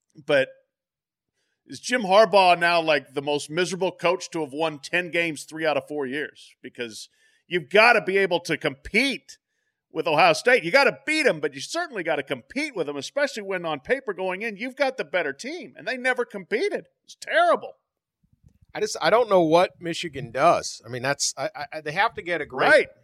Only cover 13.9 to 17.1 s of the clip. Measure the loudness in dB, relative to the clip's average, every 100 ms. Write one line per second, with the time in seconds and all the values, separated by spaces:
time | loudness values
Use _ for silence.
13.9 | -4 -4 -6 -6 -6 -8 -8 -10 -2 -4
14.9 | -2 -4 -2 -2 -6 -10 -12 -14 -12 -8
15.9 | -4 -2 -2 -4 -8 -6 -4 -2 -6 -10
16.9 | _ _